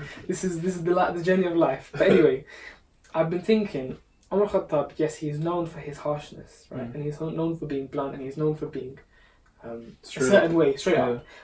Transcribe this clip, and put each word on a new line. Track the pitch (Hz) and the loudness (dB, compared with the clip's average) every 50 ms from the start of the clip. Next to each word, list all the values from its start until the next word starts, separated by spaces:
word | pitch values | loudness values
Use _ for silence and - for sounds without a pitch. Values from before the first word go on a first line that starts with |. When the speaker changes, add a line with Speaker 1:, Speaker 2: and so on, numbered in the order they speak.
| 147 - | -12 -14
Speaker 1:
<laughs> | - - - | -16 -12 -8
Speaker 2:
This | - 185 - 190 | -6 -6 -4 -4
is, | 185 170 160 | -4 -4 -2
this | 170 185 180 | -2 -2 -2
is | 170 165 | -2 0
the | 180 180 | 2 2
li-, | 185 180 - 170 | 2 2 0 0
the | 175 160 | -2 2
journey | 185 185 190 185 | 2 4 4 2
of | 175 165 | 2 4
life. | 170 156 - - - - - | 2 2 2 2 -2 -6 -6
But | - 143 170 196 | 0 2 4 6
anyway, | 196 - - - - - - - - - - - - - _ _ _ _ _ - - | 8 8 8 6 6 2 -4 -10 -20 -20 -20 -20 -20 -20 _ _ _ _ _ -4 0
I've | 160 165 165 | 0 0 2
been | 175 180 | 0 -2
thinking, | - - 220 214 208 202 - 139 131 127 - - _ _ _ _ - - | 2 4 4 4 2 -2 -4 -6 -6 -8 -10 -12 _ _ _ _ -8 -2
Umar | 180 196 208 | 0 2 2
Khattab, | 208 - 185 - - 160 147 - - - | 2 2 0 0 0 -2 -2 -2 -2 -2
yes, | - 156 151 - | -2 -2 -2 -2
he's | - 156 147 147 147 | -4 -6 -6 -4 -4
known | 160 170 175 175 170 | -4 -2 -2 -2 -4
for | 160 - 156 | -4 -8 -12
his | 151 151 143 - | -12 -12 -10 -8
harshness, | - 147 147 147 - - - - - - - - - - | -4 -4 -4 -4 -6 -12 -18 -18 -20 -20 -20 -20 -18 -12
right? | - 123 120 117 | -10 -8 -8 -8
Speaker 1:
Mm. | 123 | -8
Speaker 2:
And | 151 147 | -6 -6
he's | 147 147 - | -6 -6 -6
known | 160 160 160 160 165 165 165 | -6 -6 -4 -2 -2 -2 -2
for | 165 165 | -4 -6
being | 143 139 135 135 | -6 -4 -6 -6
blunt, | 131 - 143 139 139 135 | -6 -6 -4 -4 -4 -6
and | 139 131 | -8 -10
he's | 135 135 | -8 -4
known | 151 156 156 151 | -2 0 0 -2
for | - - | -2 -6
being, | - - 131 127 - - - - _ _ _ _ _ _ _ _ _ _ _ - | -8 -8 -10 -10 -10 -14 -16 -20 _ _ _ _ _ _ _ _ _ _ _ -14
um, | 117 117 117 117 113 - _ | -14 -12 -12 -14 -18 -20 _
Speaker 1:
Straight | - - - 139 131 | -18 -10 -4 0 4
Speaker 2:
a | 131 | 6
certain | 196 185 165 165 | 6 6 6 6
Speaker 1:
up. | 165 | 4
Speaker 2:
way, | 165 151 139 139 | 4 4 4 2
straight | - - 190 160 | 2 0 2 2
Speaker 1:
Yeah. | 135 123 123 | 2 2 0
Speaker 2:
up. | 120 120 - - - - | -2 -4 -6 -14 -20 -20